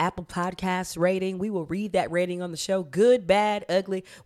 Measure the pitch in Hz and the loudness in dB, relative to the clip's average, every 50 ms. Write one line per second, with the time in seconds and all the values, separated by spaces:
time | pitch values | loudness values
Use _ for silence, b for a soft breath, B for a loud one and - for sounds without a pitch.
0 | 165 180 - - 170 - - 185 175 185 180 - - 185 185 185 180 - - 170 | -2 -2 -2 -6 -12 -8 -6 -4 -4 -4 -4 -4 -4 -2 -2 -2 -4 -6 -2 0
1 | 170 180 190 190 190 190 190 180 196 220 208 180 160 151 160 196 208 208 175 190 | 2 2 2 0 -2 -4 -4 -4 -4 -4 -4 -4 -4 -4 -4 -6 -4 -2 0 0
2 | 165 - 165 175 180 180 180 175 180 175 165 151 - - 190 190 180 143 131 170 | 0 0 0 0 0 0 -2 -6 -6 -8 -8 -8 -4 -2 -2 -2 -2 -2 2 4
3 | 214 247 247 247 185 165 190 208 208 214 208 208 - - 175 190 190 196 190 185 | 6 6 6 6 4 4 4 4 4 2 0 -2 -2 0 0 0 0 0 -4 -6
4 | 185 B B B B | -6 B B B B